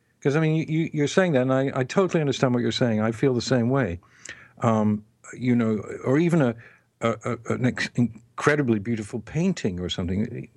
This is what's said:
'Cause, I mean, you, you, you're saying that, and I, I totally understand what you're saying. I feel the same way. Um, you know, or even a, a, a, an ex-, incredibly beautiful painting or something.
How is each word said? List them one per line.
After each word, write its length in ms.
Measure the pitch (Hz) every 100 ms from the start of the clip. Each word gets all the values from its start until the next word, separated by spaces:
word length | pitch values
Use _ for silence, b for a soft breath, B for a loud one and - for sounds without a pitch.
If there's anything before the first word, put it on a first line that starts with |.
| _ _
'Cause, 140 | 147 147
I 60 |
mean, 140 | 160 160
you, 100 | 147
you, 220 | 160 165
you're 160 | 151 143
saying 260 | - 185
that, 100 | 135
and 100 | 127
I, 180 | 131 135
I 100 | - 127
totally 340 | - 185 175
understand 340 | 147 120 131
what 80 | 123
you're 100 | 117
saying. 280 | - 123 107
I 120 | 110
feel 220 | 110 139
the 80 | 120
same 280 | - 131 117
way. 300 | 139 107 87 B B B B B -
Um, 440 | 120 110 107 104 - _ -
you 220 | - 123 120
know, 220 | 113 107 - -
or 140 | - 139
even 240 | 170 165
a, 140 | 127 117 B B B _
a, 80 | 117 -
a, 300 | 120 117 -
an 120 | 110 123
ex-, 220 | 98 - -
incredibly 840 | 117 - - - - 147 131 110
beautiful 400 | 104 113 107 123
painting 580 | - 151 185 175 110 90
or 80 | 87
something. 600 | - 90 95 110 - -